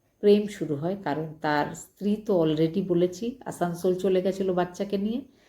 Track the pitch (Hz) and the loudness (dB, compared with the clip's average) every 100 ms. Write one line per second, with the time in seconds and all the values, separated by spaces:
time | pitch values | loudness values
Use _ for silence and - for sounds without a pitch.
0 | _ _ 208 208 202 - 156 139 165 196 | _ _ 4 6 4 -4 -4 -2 -2 -4
1 | 151 143 156 156 156 147 156 165 - _ | -4 -4 -4 -4 0 2 0 -6 -16 _
2 | 202 214 - 185 160 156 160 180 180 170 | -2 -2 2 2 4 4 2 0 0 2
3 | 180 - 233 - - 170 175 170 185 185 | 2 0 -8 -8 -10 -4 -4 -2 -2 0
4 | 196 185 190 190 185 180 180 - 202 202 | 2 2 0 0 0 0 -2 -4 -4 -2
5 | 208 247 - _ | -2 -4 -8 _